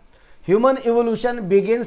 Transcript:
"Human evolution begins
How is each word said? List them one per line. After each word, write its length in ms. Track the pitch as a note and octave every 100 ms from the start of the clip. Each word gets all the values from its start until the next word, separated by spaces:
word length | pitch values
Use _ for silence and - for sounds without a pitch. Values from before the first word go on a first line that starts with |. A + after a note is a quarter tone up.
| - _ _ - -
"Human 240 | G3+ B3+ C4
evolution 640 | A#3 A#3 A#3 A3 B3 G3
begins 460 | F#3 G3 G3 A#3